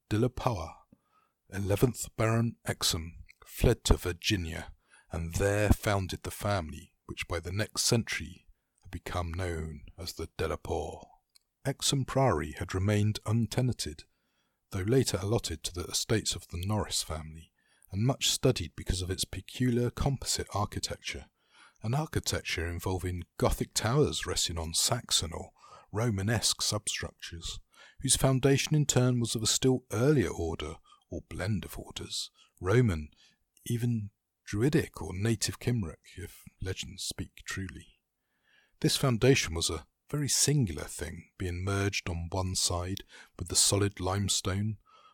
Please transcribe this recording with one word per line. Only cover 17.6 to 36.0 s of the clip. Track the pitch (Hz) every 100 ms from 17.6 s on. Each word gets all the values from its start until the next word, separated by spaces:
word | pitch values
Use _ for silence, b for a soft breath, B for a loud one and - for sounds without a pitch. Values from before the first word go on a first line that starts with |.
| b b b
and | 98
much | 120 - -
studied | - 135 - 85
because | - - 92
of | 90
its | 95
peculiar | - - - - 127 117 120
composite | - 147 135 - - -
architecture, | 98 101 - - - - 67 - b b b b b
an | 110
architecture | 135 160 - - 90 - - 82
involving | 85 98 92 92 90 87 -
Gothic | 113 - 117
towers | - 110 143 110 - -
resting | 82 - 85
on | 80
Saxon | 82 - 120 - - 85
or | 82 - B B B B
Romanesque | 101 120 98 101 117 - -
substructures, | - 107 - - 85 - - 82 - - - B B B
whose | 131 -
foundation | 139 131 135 139 -
in | 156 143
turn | 127 123 123
was | 117 117
of |
a | 107
still | - 131 127 -
earlier | 104 131 151 82
order, | 76 82 82 76 80 b b _
or | 85 -
blend | 80 90 98
of | - -
orders, | - - 90 - - b b _
Roman, | 87 120 120 80 73 b b b _ _ -
even | 120 120 117 101 - _ _
Druidic | - 101 131 151 - -
or | 82
native | 92 110 110 - -
Cymric, | - 123 82 -